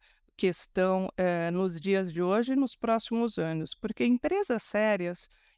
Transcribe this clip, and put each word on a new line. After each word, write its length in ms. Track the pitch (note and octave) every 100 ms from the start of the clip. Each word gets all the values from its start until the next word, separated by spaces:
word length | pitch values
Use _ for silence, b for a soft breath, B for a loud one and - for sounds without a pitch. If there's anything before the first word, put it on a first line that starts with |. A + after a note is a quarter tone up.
| b b b -
questão, 720 | F#3 - - F#3+ F#3 F#3+ F#3+ -
eh, 320 | F3+ E3+ E3+
nos 300 | F3+ F#3+ E3
dias 340 | F#3+ F#3+ F#3
de 80 | D#3+
hoje 320 | F3+ G#3 A#3+
e 20 | C4+
nos 200 | C4 -
próximos 640 | A3+ A3+ - A#3 A#3 -
anos? 340 | D#3+ D#3+ D#3
Porque 320 | - G#3+ - A#3+
empresas 560 | B3 D4+ G4 G4+ A3+
sérias 680 | - G#3 G#3+ G3+ F3 F3 - b b